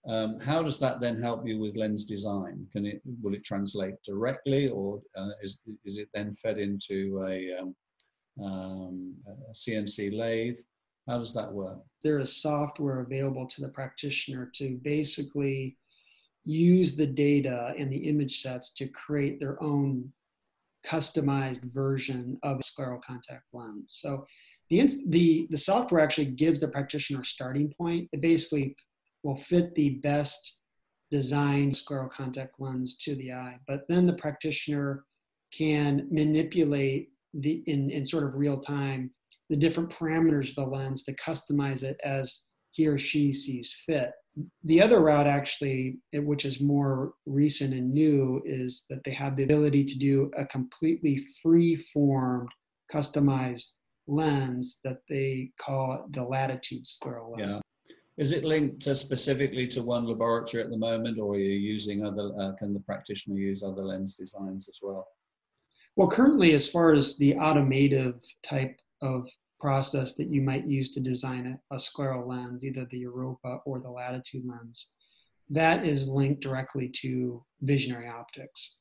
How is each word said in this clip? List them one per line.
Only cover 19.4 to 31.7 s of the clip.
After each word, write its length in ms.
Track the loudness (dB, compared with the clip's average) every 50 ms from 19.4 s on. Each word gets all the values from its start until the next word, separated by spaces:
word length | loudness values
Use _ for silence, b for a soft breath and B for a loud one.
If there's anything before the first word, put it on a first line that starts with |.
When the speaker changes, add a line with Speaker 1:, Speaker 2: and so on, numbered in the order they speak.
| -6 -8 -6 -4
Speaker 2:
own 500 | -2 0 2 2 2 2 0 -4 -6 -10 _ _ _ _ _ _ _ _ _ _ _ _ _ _ -8
customized 840 | -4 -2 -2 -2 0 0 0 0 2 0 0 -2 -2 -6 -8 -10 -8 -4
version 640 | -2 0 0 0 -2 -4 -4 -6 -6 -6 -6 -8 -6 -4
of 140 | -4 -4
a 40 | -2
scleral 400 | -4 -6 -4 -6 -8 -8 -8 -10
contact 420 | -12 -14 -14 -14 -14 -16 -20 -20 _ _
lens. 460 | -16 -14 -14 -12 -12 -14 -14 -12 -14 -10
So 240 | -8 -6 -6 -8 -8 b b b b b b b b _
the 100 | 6 6
ins-, 260 | 6 6 4 2 -2 4
the, 380 | 6 8 8 8 6 4 2 -2
the 80 | 0
software 420 | 0 2 4 4 4 4 4 4 4
actually 280 | 6 4 4 0 0
gives 340 | -2 0 2 4 4 4 2
the 80 | 0 -2
practitioner 520 | -2 -4 -4 -2 -4 -6 -4 -4 -4 -4
a 40 | -4
starting 480 | -6 -8 -6 -6 -4 0 0 0 -2 -2
point. 300 | -4 -2 -2 0 -2 -2 -4 -4
It 80 | 0
basically 520 | 4 4 6 4 4 2 0 -2 -2 -2 -6 _ _ _ _ _ _ _ _ _ -6
will 120 | -6 -6
fit 400 | -6 -2 2 4 4 4 4 0
the 200 | 2 2 2 0
best 640 | 0 0 0 0 2 0 -2 -4 -6 -8 -14 -16 _ _ _ _ _ _ _ _ _ _ _
designed 640 | -2 0 0 2 0 2 2 4 4 4 2 2